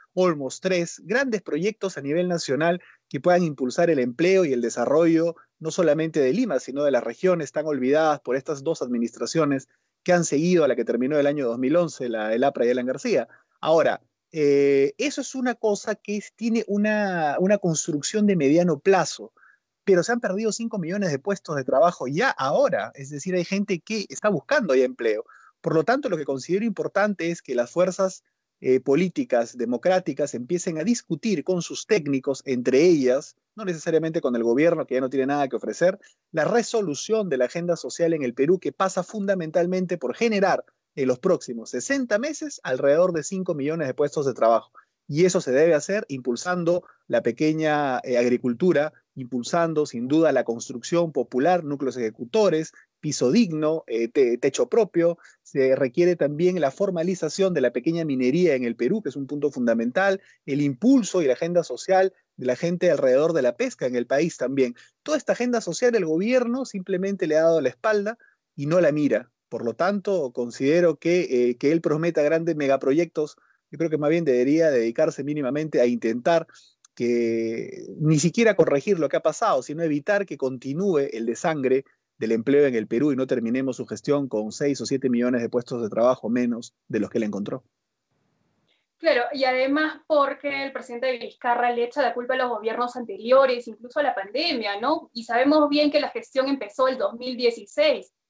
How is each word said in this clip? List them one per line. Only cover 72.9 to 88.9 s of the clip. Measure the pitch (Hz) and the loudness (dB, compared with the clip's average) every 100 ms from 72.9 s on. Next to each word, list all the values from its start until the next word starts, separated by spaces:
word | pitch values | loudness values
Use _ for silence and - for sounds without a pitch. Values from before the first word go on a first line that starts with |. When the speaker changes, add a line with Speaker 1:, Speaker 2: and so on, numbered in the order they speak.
| 147 170 - 151 - _ _ _ | 2 0 -2 -6 -8 _ _ _
Speaker 1:
yo | 143 | -6
creo | 165 | -4
que | 151 | 0
más | 151 | 0
bien | 170 | 2
debería | 156 123 127 160 165 | 2 2 4 4 4
dedicarse | 131 113 117 156 156 | 2 2 0 0 -2
mínimamente | 139 151 131 143 156 151 | -4 -4 -4 -4 -2 2
a | 123 | 2
intentar | 120 113 120 143 165 - - _ _ _ | 2 -2 0 2 0 0 -16 _ _ _
que | - 120 120 117 113 113 113 - - - - | -6 -2 0 0 -2 -4 -6 -10 -12 -14 -2
ni | 151 156 | 2 2
siquiera | 165 233 226 | 2 2 2
corregir | 196 160 143 208 180 | 4 4 2 0 0
lo | 143 | 0
que | 165 | 0
ha | |
pasado, | 160 151 220 147 | -2 0 0 0
sino | 120 147 | -2 -4
evitar | 165 147 147 202 196 | -2 -2 0 -2 -2
que | 147 | -6
continúe | 131 131 135 143 202 156 139 | -6 -6 -6 -2 0 0 0
el | 113 117 | -4 -6
desangre | 113 175 156 127 131 - _ _ - | -2 -2 0 0 0 -2 _ _ -8
del | 110 | -2
empleo | 113 117 143 143 | -2 0 0 2
en | 120 | 0
el | 104 | -2
Perú | 117 147 | 0 0
y | 131 | 0
no | 131 | -2
terminemos | 127 113 127 135 123 | -2 -2 -2 -4 -6
su | 117 | -10
gestión | - - 143 139 | -8 -2 -2 -2
con | 110 107 | -4 -4
seis | - 143 135 | -4 -2 -2
o | 113 | -4
siete | 135 131 | -2 0
millones | 120 123 123 | 0 0 0
de | 117 | -2
puestos | 123 - 120 | -4 -4 -6
de | 110 | -4
trabajo | 113 120 131 110 | 2 2 2 -2
menos | 123 120 117 - _ - | 0 0 -4 -10 _ -6
de | 113 | -4
los | 98 | -2
que | 117 | -2
él | |
encontró. | 110 98 101 131 _ _ _ _ _ _ _ _ _ _ _ _ _ | -4 -4 -8 -10 _ _ _ _ _ _ _ _ _ _ _ _ _